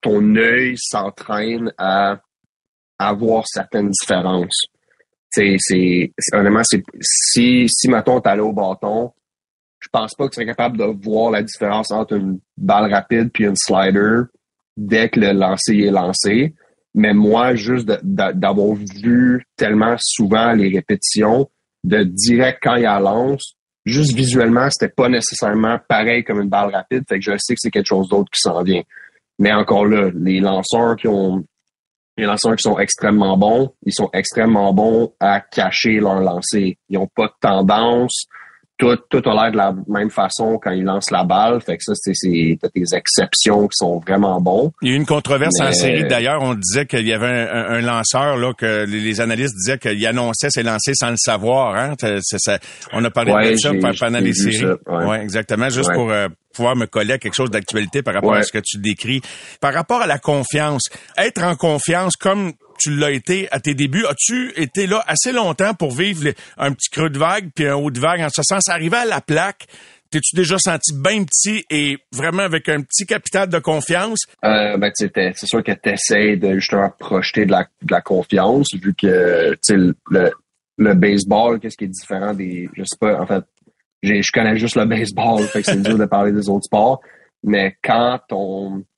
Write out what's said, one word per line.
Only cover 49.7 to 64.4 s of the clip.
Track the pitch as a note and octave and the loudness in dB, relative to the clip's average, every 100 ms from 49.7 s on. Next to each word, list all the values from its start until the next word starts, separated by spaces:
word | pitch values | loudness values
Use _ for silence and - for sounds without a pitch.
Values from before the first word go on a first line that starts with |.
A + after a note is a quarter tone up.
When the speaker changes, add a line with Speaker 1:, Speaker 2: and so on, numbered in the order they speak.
| C3 | -4
Speaker 2:
qu'il | A#2+ G#2 A2+ | -4 -2 -2
annonçait | A#2+ A#2+ A2+ C#3+ | -2 -2 -2 -2
ses | C3+ | -2
lancers | A#2 A2 - C#3 | -2 -2 -2 -2
sans | A#2+ | -2
le | A#2 | -2
savoir, | - A2 G#2+ C3 B2 | 0 0 0 0 0
hein. | G2 C3+ C#3+ | -2 -4 -4
C'est, | A#2 G2+ | -4 -4
c'est, | F2+ G2+ | -4 -4
ça, | - G2+ - - - | -2 -4 -6 -20 -10
on | G#2 | -4
a | A#2 | -2
parlé | A#2 A#2 | 0 0
Speaker 1:
Ouais, | G#2 A2 | 2 2
Speaker 2:
de | A2+ | 2
ça | - | 0
Speaker 1:
j'ai, | G2 | 0
Speaker 2:
pe-, | F#2 - | 0 -2
pendant | A#2+ A#2+ | -2 0
Speaker 1:
j'ai | |
Speaker 2:
les | F#2 | 0
Speaker 1:
vu | F#2 G2+ | 0 0
Speaker 2:
séries. | A2 F#2+ F2+ - | 0 -2 -4 -4
Speaker 1:
ça, | E2+ | -4
ouais. | F2 | -2
Speaker 2:
Ouais, | A2 | -2
exactement. | G#2 G2+ A2 G#2+ B2+ | -4 -6 -4 -4 -2
Juste | B2 - | -2 -2
Speaker 1:
Ouais. | F2 | 0
Speaker 2:
pour, | A#2 | 0
euh, | G#2 G2 D#2+ _ | -2 -2 -8 _
pouvoir | - A#2+ B2+ | -4 -2 0
me | A2+ | -2
coller | A2+ G#2 | -2 -2
à | C3 | -2
quelque | A2 | -4
chose | - C3 | -4 -2
d'actualité | G#2+ G2 A2 G2+ C3+ | -2 -4 -4 -4 -4
par | B2 | -2
rapport | G2 G2+ | 0 2
Speaker 1:
Ouais. | G#2 | 2
Speaker 2:
à | |
ce | G2+ | 0
que | - | -4
tu | - G#2 | -6 -6
décris. | G2+ G2 - C3 - - - - | -4 -4 -4 -6 -6 -20 -20 -4
Par | C#3 | -2
rapport | C#3+ D#3+ A#3+ | -2 -2 -2
à | A3+ | 0
la | C#3+ | -2
confiance, | - D3 B2 D3 D3+ C#3+ - - - - | 0 -2 -2 -2 -2 -4 -6 -10 -12 -2
être | G#3+ A#3+ | -2 0
en | F3 E3 | -2 0
confiance | E3+ D3 - E3+ F#3 | 0 0 0 -2 -2
comme | - G3 G3+ F#3+ D3+ _ _ | -2 0 0 -2 -8 _ _
tu | - | -4
l'as | C#3+ D3 | 0 0
été | C#3 - F#3 F#3+ | -2 -2 -4 -2
à | C3+ | -4
tes | D3+ | -2
débuts, | C#3 C#3+ D3+ A3+ | -2 0 0 -2
as-tu | C#3+ - B3 | -2 -2 -2